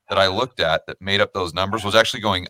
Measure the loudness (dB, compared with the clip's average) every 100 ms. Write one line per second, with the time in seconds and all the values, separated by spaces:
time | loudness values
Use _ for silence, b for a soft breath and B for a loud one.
0 | -2 2 4 2 -4 -2 0 0 -4 -10
1 | -2 0 0 -2 -4 -2 -4 -4 0 2
2 | 2 0 -2 -2 2